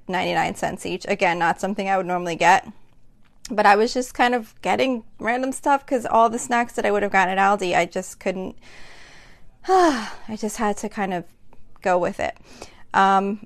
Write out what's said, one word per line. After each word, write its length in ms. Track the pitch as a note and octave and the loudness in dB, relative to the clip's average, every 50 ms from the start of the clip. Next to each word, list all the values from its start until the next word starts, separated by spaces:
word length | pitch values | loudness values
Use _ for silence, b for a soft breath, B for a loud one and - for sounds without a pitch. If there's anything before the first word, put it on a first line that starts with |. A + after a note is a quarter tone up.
| - | -8
ninety-nine 480 | - F#3 F3+ F3+ F3 F3 E3 D#3+ E3+ G3+ | -6 -4 -4 -2 -2 0 0 0 -2 -2
cents 300 | - F3 D#3 E3+ - - | -4 -6 -6 -6 -8 -8
each. 220 | F3+ F3 F#3+ - - | -8 -8 -6 -6 -4
Again, 300 | G3+ G3 G3 F3 E3+ F3 | -2 0 0 0 0 2
not 220 | E3 E3 - - | 0 0 0 -2
something 280 | - F#3+ G#3 G#3 G3 G3 | -4 -6 -4 -4 -2 -2
I 80 | G3 | -2
would 80 | F#3+ F#3 | -2 -2
normally 320 | F3 F3+ F3 F3+ F3 E3 | -2 -4 -4 -4 -4 -2
get. 340 | D#3 E3+ E3 F#3+ - - A3+ - - - - - - - - - - - - _ - - - | 2 4 6 6 4 2 -2 -14 -20 -20 -20 -20 -20 -20 -20 -20 -20 -20 -20 _ -18 -14 -6
But 160 | A3+ G3+ G#3 | 0 4 6
I 100 | G3+ G#3 | 6 6
was 160 | G#3 A3 B3 | 6 4 2
just 220 | - B3+ B3+ - - | 0 -2 -4 -4 0
kind 200 | - B3+ B3 B3 | 2 2 2 2
of 200 | A#3+ A3 - - - | 0 -2 -6 -12 -6
getting 420 | - F#3 G3+ A3+ C4 C4+ B3+ A3+ A3 - - - | -4 -2 0 0 0 0 -2 -4 -8 -12 -12 -6
random 340 | - G#3+ A#3+ B3+ C4 C4+ | -2 -2 -2 -2 -2 -4
stuff 320 | C4 - - D4+ C#4 C#4 - | -6 -2 0 2 2 2 0
'cause 220 | - C#4+ A#3+ A3+ | -2 -4 -4 -2
all 240 | - - A3+ A3+ A#3 | 2 4 4 4 4
the 80 | A3+ B3 | 2 -2
snacks 360 | - B3 A#3+ A#3+ A#3+ A#3+ - | -4 -2 -2 -2 -2 -2 -4
that 120 | - - | -2 -2
I 40 | G#3 | 0
would 120 | G3+ G3+ | 0 0
have 100 | G3+ G3+ | 0 2
gotten 260 | G#3 F#3+ F#3 F3+ F#3+ F#3+ | 2 2 2 2 2 2
at 200 | G3 G3 G#3 G3+ | 4 4 4 2
Aldi, 180 | F#3+ F3+ F3 | 0 0 2
I 80 | - E3+ | 2 0
just 340 | F3+ - F#3+ F#3 - - - | 0 -2 -6 -8 -8 -10 -6
couldn't, 380 | - G3 F#3 F#3 F#3 - - - B B B B B B B B B B B B | -4 -4 -4 -4 -6 -10 -12 -14 B B B B B B B B B B B B
<sighs> 500 | B B B B B B B - - - | B B B B B B B -8 0 2
I 680 | F#4+ F#4 F4 D#4+ C4+ A#3 G#3+ - - - - - G#3+ G#3+ | 4 6 6 4 4 0 -2 -8 -10 -12 -10 -10 -8 -6
just 180 | A3+ G#3 - | -6 -6 -4
had 220 | - A3+ G#3 G#3 - | -2 0 0 -2 -2
to 100 | - G3+ | -6 -8
kind 240 | - A3 G3 F#3+ | -6 -4 -4 -2
of 120 | F#3 F3 F3 - - _ - - - - - - - - | -4 -4 -6 -10 -16 _ -20 -18 -16 -16 -16 -16 -12 -4
go 160 | - F#3+ F3+ F3+ | 0 2 2 2
with 220 | F3 - G3+ - | 2 0 -2 -4
it. 180 | - - - - B B B B B B B B B B B | -4 -6 -6 -8 B B B B B B B B B B B
Um, 500 | F#3+ G3 F#3+ G3 F#3+ G3 G3 A3 G#3 - | 4 4 4 4 4 2 0 -4 -6 -6